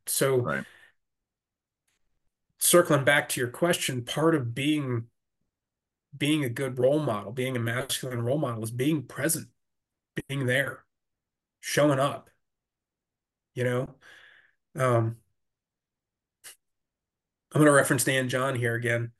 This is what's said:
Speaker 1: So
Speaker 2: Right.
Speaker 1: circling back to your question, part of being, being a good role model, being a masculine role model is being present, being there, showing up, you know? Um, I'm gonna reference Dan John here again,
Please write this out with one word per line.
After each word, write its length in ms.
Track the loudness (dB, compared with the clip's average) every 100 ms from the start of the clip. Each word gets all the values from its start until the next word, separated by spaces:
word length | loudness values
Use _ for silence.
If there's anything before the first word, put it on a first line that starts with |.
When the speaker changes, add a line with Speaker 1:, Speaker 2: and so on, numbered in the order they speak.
| -6
Speaker 1:
So 300 | 0 2 2
Speaker 2:
Right. 260 | 0 -4 -6 -16 -20 _ _ _ _ _ _ _ _ _ _ _ _ _ _ _ _ -4
Speaker 1:
circling 460 | 4 4 4 2
back 260 | 2 2 0
to 100 | -4
your 100 | -4
question, 540 | 0 0 0 -2 -6
part 300 | -6 0 2
of 220 | 2 0 -2
being, 500 | 0 0 -2 -4 -6 _ _ _ _ _ _ _ _ _ _ -6
being 260 | -2 0
a 60 | -2
good 300 | -4 -6 0
role 200 | 2 2
model, 320 | 0 -4 -6
being 240 | -6 -4 -2
a 40 |
masculine 640 | -4 -4 -4 -6 -6 -4
role 160 | -2 -2
model 240 | -2 -4
is 80 | -6
being 320 | -2 0 0
present, 440 | -4 -4 -4 -4 -8 _ _ _ _ _ _ -12 -8
being 200 | -4 0
there, 360 | 0 -2 -8 _ _ _ _ _ _ _ _
showing 400 | -2 4 4 4
up, 320 | 0 -2 -14 _ _ _ _ _ _ _ _ _ _ _ _
you 100 | -4
know? 320 | -2 -2 -4 -10 -20 -20 -20 -20 _ _ _ -2
Um, 420 | 2 2 0 -4 _ _ _ _ _ _ _ _ _ _ _ _ -20 -20 _ _ _ _ _ _ _ _ _
I'm 80 | 4
gonna 100 | 6
reference 320 | 6 6 2
Dan 240 | 0 0 0
John 260 | -2 -2 -2
here 180 | -2
again, 380 | -2 0 -2 -4